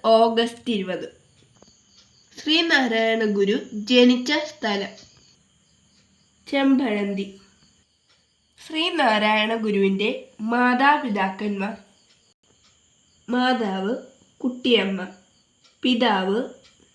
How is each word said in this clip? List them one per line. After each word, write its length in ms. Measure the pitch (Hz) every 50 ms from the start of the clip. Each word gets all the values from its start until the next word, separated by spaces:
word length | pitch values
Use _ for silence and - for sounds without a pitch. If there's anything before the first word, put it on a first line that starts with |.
| -
ഓഗസ്റ്റ് 640 | 220 226 220 226 233 226 226 233 233 - - - 254
ഇരുപത്. 380 | 226 196 190 185 175 156 127 - - _ _ _ _ _ _ _ _ _ - - _ _ _ _ _ - _ _ _ _ _ _ - -
ശ്രീനാരായണ 840 | - 302 311 339 339 330 320 277 262 233 226 226 226 226 220 226 220
ഗുരു 360 | 214 202 202 196 196 220 277 - - -
ജനിച്ച 580 | 208 208 - 247 247 247 247 247 247 247 262
സ്ഥലം 600 | 294 311 302 - - - - 214 202 196 196 - - - - - _ _ _ _ _ _ _ _ _ _ _ _ _ _ _ _ _ _ _ _ _ _ _ _ _ _ _ -
ചെമ്പഴന്തി. 920 | 277 277 269 269 262 254 277 220 208 208 202 202 202 196 196 - - - - _ _ _ _ _ _ _ _ _ _ _ _ _ _ _ _ _ _ _ _ _ _ _ - -
ശ്രീനാരായണ 880 | 311 311 330 359 359 311 277 233 214 208 214 214 214 214 214 220 233
ഗുരുവിന്റെ 720 | 226 220 214 196 196 196 190 190 190 208 233 262 - - - _ -
മാതാപിതാക്കന്മാർ. 1300 | 214 226 240 247 247 247 247 233 277 285 294 285 294 240 202 196 160 - - - 214 208 202 196 190 214 196 - - _ _ _ _ _ _ _ _ _ _ _ _ _ _ _ _ _ _ _ _ _ _ _ _ _ _ _ _ -
മാതാവ് 640 | 240 247 254 254 247 226 226 202 190 190 190 208 254 - - - - _ _ _ _ _
കുട്ടിയമ്മ, 680 | - 247 - - - 247 233 208 196 196 196 185 185 196 - - _ _ _ _ _ _ _ _ _ _ _ _ -
പിതാവ് 600 | 254 254 226 254 233 208 190 185 190 196 226 269 - - - _ _ _ _ _ _ _